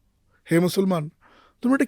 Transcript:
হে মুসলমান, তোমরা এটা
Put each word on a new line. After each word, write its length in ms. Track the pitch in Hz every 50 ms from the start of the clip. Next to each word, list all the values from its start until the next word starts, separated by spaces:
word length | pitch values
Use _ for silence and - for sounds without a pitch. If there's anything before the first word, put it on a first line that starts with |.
| _ _ _ _ _ _ _ _ _ - 165
হে 80 | 170
মুসলমান, 500 | 180 175 - 196 196 190 185 165 147 156 - _ _ _ _ _ _ _ _ _ -
তোমরা 140 | 240 269
এটা 80 | 269 285